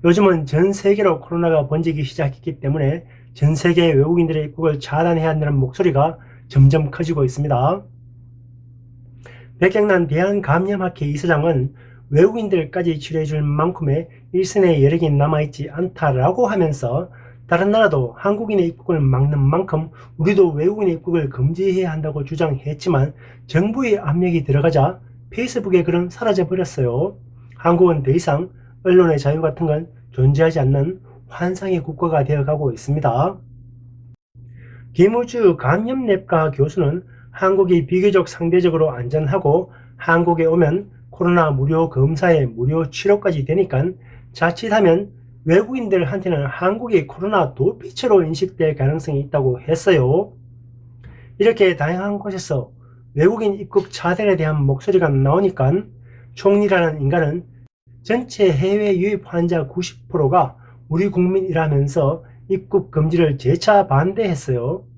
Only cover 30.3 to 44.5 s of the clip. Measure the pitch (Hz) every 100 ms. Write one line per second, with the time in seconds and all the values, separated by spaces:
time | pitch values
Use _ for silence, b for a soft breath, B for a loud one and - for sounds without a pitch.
30.3 | 143 160 156 135 139 147 185 B B -
31.3 | - 175 185 196 180 143 147 170 160 135
32.3 | 147 139 151 143 113 - 147 139 117 165
33.3 | 202 - - - - - - - - _
34.3 | - - B B B B - 190 233 240
35.3 | 240 208 160 127 170 226 262 240 190 -
36.3 | 170 160 139 147 190 147 170 - b b
37.3 | - 190 190 185 175 139 180 202 185 180
38.3 | - 170 180 175 160 156 123 123 151 151
39.3 | 185 147 160 185 B B B - 165 170
40.3 | 165 160 170 156 175 202 - - - 175
41.3 | 175 160 139 139 160 165 135 139 156 180
42.3 | 160 127 113 123 160 147 - 202 208 202
43.3 | 156 135 170 185 131 165 - B B B
44.3 | - 165